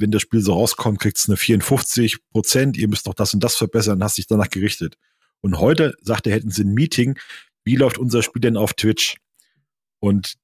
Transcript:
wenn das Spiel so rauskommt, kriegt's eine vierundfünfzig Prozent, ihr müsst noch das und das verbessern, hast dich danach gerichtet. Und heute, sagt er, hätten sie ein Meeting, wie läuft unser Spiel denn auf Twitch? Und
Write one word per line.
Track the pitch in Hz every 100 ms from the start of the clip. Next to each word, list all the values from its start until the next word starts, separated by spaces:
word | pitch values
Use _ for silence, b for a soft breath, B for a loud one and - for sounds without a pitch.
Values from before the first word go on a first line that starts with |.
wenn | 107
das | 107
Spiel | - 113
so | 98
rauskommt, | 87 113 - 120 101
kriegt's | 107 - -
eine | 98
vierundfünfzig | - 107 - 135 - - 113 - _
Prozent, | 110 - 131 135 110
ihr | 107
müsst | 107 -
noch |
das | 90 101
und | 101
das | 117
verbessern, | - 110 113 104 98
hast | 101 -
dich | -
danach | 107 104
gerichtet. | 95 101 - 80 - _ _ _ _
Und | 101 92
heute, | 110 165 151 -
sagt | 98 110 117
er, |
hätten | 107 107
sie | 95
ein | 101
Meeting, | 107 160 - 120 135 B B B _
wie | - 127
läuft | 135 -
unser | 127 117
Spiel | 107 120
denn | 120 110
auf | 104
Twitch? | - 110 107 - - _ _ _ _ _ _ _ _
Und | 101 101 - -